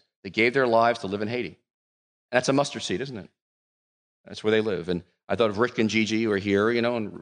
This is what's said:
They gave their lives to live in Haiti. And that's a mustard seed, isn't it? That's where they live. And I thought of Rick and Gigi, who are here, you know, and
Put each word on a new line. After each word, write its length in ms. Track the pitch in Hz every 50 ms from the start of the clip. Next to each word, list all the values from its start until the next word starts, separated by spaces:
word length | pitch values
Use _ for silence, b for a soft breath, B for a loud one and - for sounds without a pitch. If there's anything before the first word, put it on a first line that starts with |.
| _ _ _ _ -
They 60 | 98
gave 240 | 82 110 113 123 120
their 140 | 139 131
lives 320 | 120 113 113 113 120 120 -
to 80 | -
live 140 | 95 98 101
in 60 | 107
Haiti. 220 | 104 120 123 - 78
And 880 | - _ _ _ _ _ _ _ _ _ _ _ _ _ _ _ -
that's 100 | 123 127
a 60 | - 135
mustard 280 | 139 143 - - 117 -
seed, 180 | - 101 90
isn't 160 | 135 139 127
it? 120 | 104 85 - _ _ _ _ _ _ _ _ _ _ _ _ _ _ _ _ _ _ _
That's 180 | - 92 - -
where 80 | 107
they 100 | 110 110
live. 280 | 107 110 98 82 82 87
And 140 | 87 87 - _ _ _ _ -
I 60 | 98
thought 160 | 95 117 107
of 80 | 95 101
Rick 180 | 120 120 -
and 120 | - 113 107
Gigi, 340 | 104 110 110 101 110 110 113
who 80 | 110
are 60 | 104
here, 340 | 95 98 104 98 98 104 113
you 100 | 120 120
know, 160 | 117 117 120
and 240 | 117 107 98 - 90